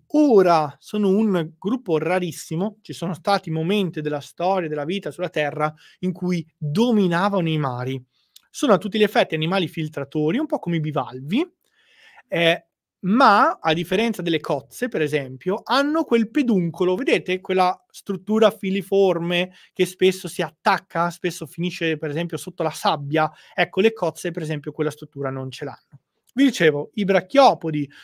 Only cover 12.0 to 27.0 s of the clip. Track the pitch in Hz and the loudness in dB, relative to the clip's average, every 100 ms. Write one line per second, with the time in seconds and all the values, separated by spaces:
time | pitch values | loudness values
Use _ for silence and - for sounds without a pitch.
12 | _ - _ 170 170 170 - _ _ _ | _ -20 _ 0 2 2 -4 _ _ _
13 | 180 233 254 202 302 - 165 160 170 190 | 0 4 6 6 4 2 0 -2 0 0
14 | 233 202 170 156 - 143 - - 247 190 | 0 -2 -2 -2 -2 -4 -6 -8 -6 -2
15 | 151 147 131 131 180 214 - 262 285 320 | 0 -2 -4 -8 -4 -4 0 0 2 0
16 | 311 233 220 302 247 196 170 - 180 185 | 2 2 2 0 2 2 0 0 0 0
17 | - 190 - 185 - 185 180 185 _ - | 0 0 0 -6 -2 2 2 0 _ -14
18 | - 185 - 214 214 - 190 196 - 196 | -10 -8 -2 4 4 4 -4 -4 0 2
19 | 196 170 170 175 180 - _ - 175 - | 2 2 -2 -2 -4 -8 _ -4 -4 2
20 | 185 185 165 - 156 - 214 185 - 170 | 0 0 -6 -6 -6 -2 0 0 -2 -4
21 | 170 - 175 170 147 - 175 180 165 156 | -4 -4 -8 -6 -10 -6 -6 -4 -4 -4
22 | 156 147 170 156 - - 156 - 208 151 | -4 -6 -6 -8 -10 -6 -4 -2 -2 -2
23 | 143 156 156 - _ - 170 - 220 220 | -2 0 0 -4 _ -2 -2 2 0 0
24 | 170 - 175 170 156 151 147 147 151 - | -4 -6 -8 -8 -6 -6 -8 -4 -4 -4
25 | 151 139 135 135 131 - 131 - _ - | -14 -8 -8 -6 -10 -10 -12 -14 _ -20
26 | _ _ _ 240 277 - 165 143 147 - | _ _ _ 2 2 4 2 2 -4 -4